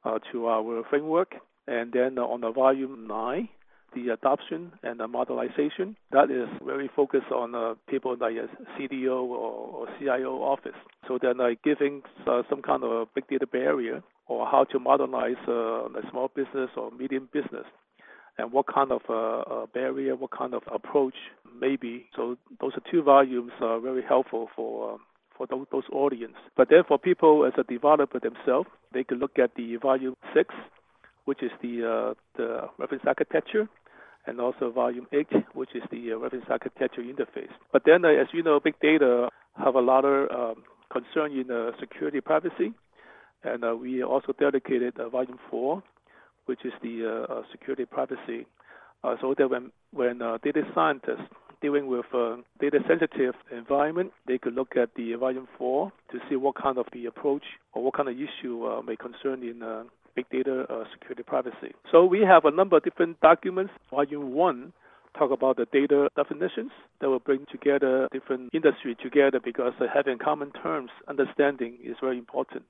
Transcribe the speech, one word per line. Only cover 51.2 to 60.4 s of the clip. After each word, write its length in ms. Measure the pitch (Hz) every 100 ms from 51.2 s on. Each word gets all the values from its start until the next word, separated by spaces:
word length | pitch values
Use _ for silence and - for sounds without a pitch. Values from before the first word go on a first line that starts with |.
| - - _ -
dealing 260 | 147 143 139
with, 180 | 123 113
uh, 220 | 123 117 117 - _
data 200 | 143 143 -
sensitive 480 | 165 160 - 131 - -
environment, 600 | 120 117 139 147 165 185 _ -
they 100 | 127
could 160 | -
look 220 | 120 131 -
at 140 | 120 -
the 180 | 117
volume 340 | 117 131 127 131 -
four 340 | 127 135 190 - _
to 80 | 123 -
see 80 | 139
what 200 | 139 131
kind 220 | 139 127
of 100 | 120
the 140 | 123 117
approach 380 | - 147 143 - - _
or 100 | -
what 100 | 127 -
kind 140 | 139
of 60 | 123
issue, 500 | 143 - 127 117 117
uh, 160 | 113
may 140 | 120 110
concern 480 | 123 120 143 131
in, 180 | 120 117
uh, 200 | 113 110 117 _ _ -
big 120 | 131
data, 360 | -